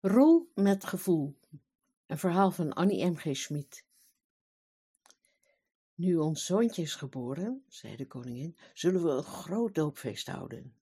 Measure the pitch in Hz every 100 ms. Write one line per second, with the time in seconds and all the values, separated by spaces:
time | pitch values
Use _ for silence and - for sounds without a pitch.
0 | 196 214 294 330 339 - 202 196 - 185
1 | - 170 143 - _ 147 _ _ _ _
2 | _ 156 185 175 196 180 160 - 185 196
3 | 170 165 160 139 - 147 143 - _ _
4 | _ _ _ _ _ _ _ _ _ _
5 | _ _ _ _ _ _ _ _ _ -
6 | 180 170 156 156 - 190 233 226 156 -
7 | 135 131 120 143 202 262 262 - 110 117
8 | 131 127 123 123 156 165 - - 170 185
9 | 165 135 - - - 202 233 196 151 -
10 | 131 101 - - - - 127 _